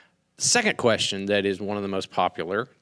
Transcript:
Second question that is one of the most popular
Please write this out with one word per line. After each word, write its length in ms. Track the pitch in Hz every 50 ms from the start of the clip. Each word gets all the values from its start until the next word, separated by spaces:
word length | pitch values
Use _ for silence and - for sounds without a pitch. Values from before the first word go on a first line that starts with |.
| _ _ _ _ _ _ _
Second 400 | - - - - 240 220 214 156
question 480 | - - 117 107 98 - - 101 98 98
that 180 | 98 101 101 95
is 140 | 101 98 90
one 180 | 104 98 104
of 60 | 104 101
the 60 | 98
most 220 | 98 95 92 -
popular 560 | - - 90 87 - - 80 85 95 107 123 - _ _